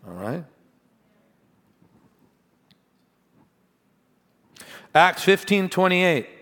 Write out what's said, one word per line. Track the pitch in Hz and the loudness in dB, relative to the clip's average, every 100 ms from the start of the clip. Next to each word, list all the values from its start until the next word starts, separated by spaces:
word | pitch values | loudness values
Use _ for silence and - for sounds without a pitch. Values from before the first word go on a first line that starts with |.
| 104 | -18
All | |
right? | 87 101 160 156 _ _ _ _ _ _ _ _ _ _ _ _ _ _ _ _ _ _ _ _ _ _ _ _ _ _ _ _ _ _ _ _ _ _ _ _ _ _ _ _ - - - - | -12 -10 -10 -12 _ _ _ _ _ _ _ _ _ _ _ _ _ _ _ _ _ _ _ _ _ _ _ _ _ _ _ _ _ _ _ _ _ _ _ _ _ _ _ _ -20 -20 -20 -2
Acts | 156 180 - | 2 2 2
fifteen | - 190 - 202 185 | 0 0 0 -2 -2
twenty-eight. | - 185 180 185 147 104 - | 0 0 2 2 0 -4 -18